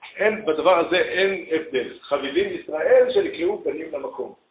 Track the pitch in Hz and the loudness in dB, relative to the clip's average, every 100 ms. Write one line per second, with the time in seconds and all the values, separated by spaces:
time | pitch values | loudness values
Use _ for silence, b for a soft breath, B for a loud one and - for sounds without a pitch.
0 | - - 208 208 160 156 170 175 160 180 | -18 -2 -2 -2 -2 2 4 4 4 0
1 | - 170 196 190 - 160 - 131 113 - | 0 0 0 -2 -2 -4 -2 -4 -4 -10
2 | - 139 135 165 202 - - 151 214 508 | -4 -4 0 -2 -2 -4 -6 -2 4 6
3 | 254 202 - 156 175 202 147 156 160 143 | 6 2 0 -2 -2 -2 -4 -6 -8 -8
4 | 131 - 120 - _ | -8 -10 -12 -12 _